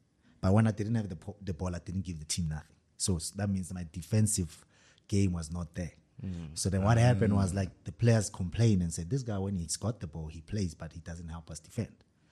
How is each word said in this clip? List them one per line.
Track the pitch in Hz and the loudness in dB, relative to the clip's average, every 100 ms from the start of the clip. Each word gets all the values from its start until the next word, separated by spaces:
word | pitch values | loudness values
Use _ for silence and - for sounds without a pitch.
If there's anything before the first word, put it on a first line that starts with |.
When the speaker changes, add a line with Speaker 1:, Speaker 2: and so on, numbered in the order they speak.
| _ _ _ - | _ _ _ -2
Speaker 1:
But | 95 | 4
when | 104 110 | 6 4
I | |
didn't | 98 104 | 2 0
have | 117 98 | 0 -2
the | 82 | -8
po-, | - - | -12 -10
the | 95 | -8
ball, | 80 90 85 | -4 -4 -6
I | |
didn't | - 95 92 | -6 -6 -6
give | 80 | -8
the | |
team | 76 - 80 | -6 -2 -2
nothing. | 76 - _ _ - | -4 -10 _ _ -6
So | - 85 | -2 -2
s-, | - | -4
that | 101 101 | -4 -2
means | 95 87 | -2 -4
my | 90 82 | -8 -8
defensive | 87 - 110 107 - 82 - _ _ _ _ - | -10 0 2 4 2 -4 -6 _ _ _ _ -2
game | 101 98 | 2 2
was | 87 76 | 0 -4
not | 87 82 | -6 -6
there. | - 82 - _ - | -6 -8 -10 _ -12
Speaker 2:
Mm. | 95 87 78 | -10 -8 -10
Speaker 1:
So | 80 95 | -4 0
then | 95 | 2
what | 101 117 | 4 6
happened | 123 98 107 101 | 6 6 4 4
was, | 95 | 2
Speaker 3:
Mm. | 98 | 0
Speaker 1:
like, | 90 - | -4 -6
the | - | -16
players | - 117 113 95 | 2 4 4 2
complained | - 87 101 117 95 | -4 -6 4 4 6
and | 85 | 2
said, | 87 85 | -2 -4
"This | 139 | -4
guy, | 113 101 | -2 -4
when | 98 95 | -2 -4
he's | 78 - | -4 -4
got | 101 120 | -4 -4
the | 80 | -8
ball, | 80 78 | -8 -10
he | 82 | -12
plays, | - 104 90 | -6 -4 -4
but | - 80 | -6 -14
he | 85 | -12
doesn't | 85 85 82 | -12 -12 -10
help | 82 80 | -12 -12
us | 80 | -16
defend." | - - - - _ _ _ | -10 -8 -8 -10 _ _ _